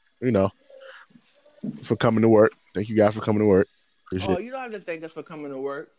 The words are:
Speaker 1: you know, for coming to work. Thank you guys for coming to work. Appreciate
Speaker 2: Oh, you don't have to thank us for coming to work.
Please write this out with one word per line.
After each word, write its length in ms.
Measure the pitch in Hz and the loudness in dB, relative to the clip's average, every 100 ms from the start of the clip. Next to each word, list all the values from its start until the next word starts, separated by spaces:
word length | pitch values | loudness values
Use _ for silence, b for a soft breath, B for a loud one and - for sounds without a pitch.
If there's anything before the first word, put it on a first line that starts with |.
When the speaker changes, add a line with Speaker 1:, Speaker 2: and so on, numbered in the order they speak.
| _ - | _ -8
Speaker 1:
you 80 | 123 | -2
know, 180 | 104 95 - _ - B B B _ _ _ _ _ - - | 2 0 -2 _ -20 B B B _ _ _ _ _ -14 -10
for 140 | - 113 | -6 -2
coming 260 | 123 110 | 0 2
to 60 | 113 | 4
work. 240 | 107 110 - _ | 6 4 2 _
Thank 140 | - 107 | -8 -4
you 80 | 107 | 2
guys 180 | 104 | 2
for 60 | 107 | 2
coming 200 | 113 107 | -4 0
to 60 | 107 | 4
work. 220 | 95 101 _ _ _ - | 4 2 _ _ _ -10
Appreciate 300 | 92 95 180 | -6 -2 -2
Speaker 2:
Oh, 20 | |
you 120 | 240 | -4
don't 100 | 262 | -12
have 100 | 254 | -12
to 80 | 208 | -12
thank 220 | 175 165 | -10 -12
us 80 | 160 | -12
for 100 | 156 | -16
coming 280 | 139 156 147 | -16 -14 -12
to 80 | 135 | -10
work. 320 | 139 139 165 | -8 -10 -14